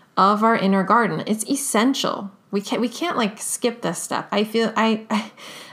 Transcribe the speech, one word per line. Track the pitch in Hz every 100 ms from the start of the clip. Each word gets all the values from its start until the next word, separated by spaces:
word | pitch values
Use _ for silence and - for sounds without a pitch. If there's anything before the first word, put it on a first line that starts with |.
| _ -
of | 190 208
our | 226 226
inner | 190 196
garden. | 185 226 214 156 -
It's | 214 -
essential. | 277 - 208 247 269 - - 196 - _
We | 202
can't, | 202 233
we | 233
can't, | - 339 339
like, | 214 -
skip | - - 240 240
this | 175 170
step. | - - -
I | 208 214
feel, | 226 220 220
I, | 220 214 -
<laughs> |
I, | 214 - - - - -